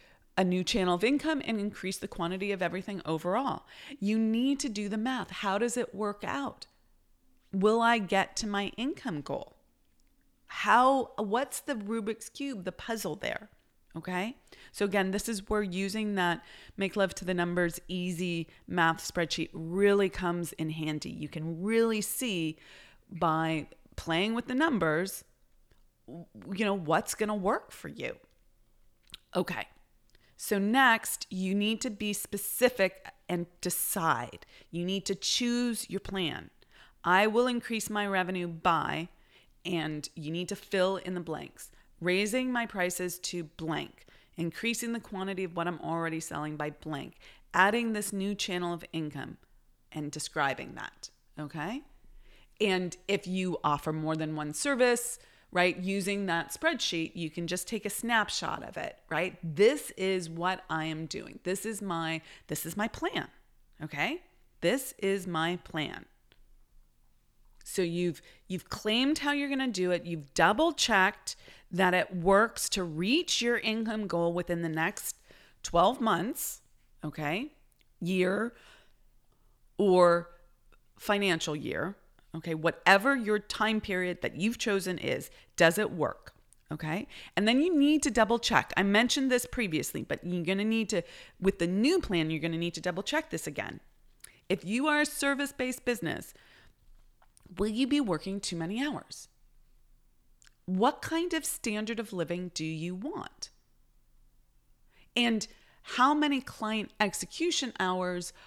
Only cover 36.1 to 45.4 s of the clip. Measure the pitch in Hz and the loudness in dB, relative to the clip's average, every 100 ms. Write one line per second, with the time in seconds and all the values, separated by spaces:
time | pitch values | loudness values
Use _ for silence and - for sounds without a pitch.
36.1 | 196 165 - - - _ - - _ 165 | -2 -2 -4 -10 -20 _ -20 -20 _ 4
37.1 | 185 214 220 254 240 - 226 - 208 202 | 6 6 4 2 0 -2 -4 -2 -2 0
38.1 | 190 180 185 175 165 180 160 - 147 175 | 0 0 -2 -4 0 4 4 2 -2 -6
39.1 | - _ - _ _ 170 175 156 151 - | -12 _ -20 _ _ -4 -2 -2 -4 -8
40.1 | - 151 165 180 196 - 196 185 190 185 | -8 -6 -4 -4 -6 -2 2 2 2 -4
41.1 | 180 160 156 147 - - - _ - 170 | -6 -4 -6 -8 -16 -20 -20 _ -4 0
42.1 | 185 208 254 254 247 233 202 180 - 180 | 2 2 0 0 -2 -2 -2 -2 -2 -4
43.1 | 175 - 175 156 - 160 151 143 - - | -6 -6 -6 -8 -6 -4 -4 -6 -14 -20
44.1 | - _ - 165 - 233 226 233 233 - | -20 _ -6 -6 -2 -2 -2 -4 -6 -6
45.1 | 190 190 190 | -6 -4 -4